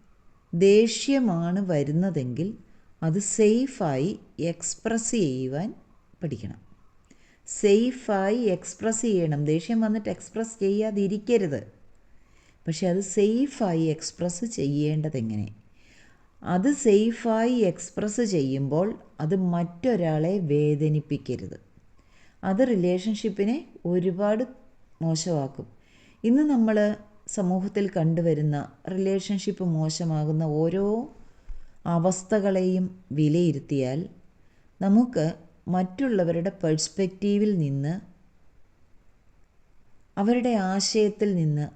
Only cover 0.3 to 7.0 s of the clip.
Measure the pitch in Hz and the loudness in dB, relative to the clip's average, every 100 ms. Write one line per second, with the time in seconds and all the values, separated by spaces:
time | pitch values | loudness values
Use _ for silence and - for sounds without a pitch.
0.3 | - _ 170 196 208 226 - - 277 240 | -20 _ 4 8 8 6 2 0 2 2
1.3 | 170 170 185 190 156 143 156 190 160 127 | 0 0 -2 0 0 2 0 0 -2 -4
2.3 | 120 185 233 - - - - 165 165 - | -4 -6 -6 -16 -20 -20 -6 -2 0 -2
3.3 | - 214 226 269 - 170 135 160 220 - | 2 4 4 0 -2 -2 0 -2 -4 -12
4.3 | - 170 170 - - 226 226 226 233 160 | -6 -6 -4 -8 -8 -4 -2 -2 0 0
5.3 | 127 131 139 202 - - - _ - 160 | -2 -4 -4 -6 -10 -20 -20 _ -10 -8
6.3 | 123 101 - - - - _ | -8 -10 -14 -18 -20 -20 _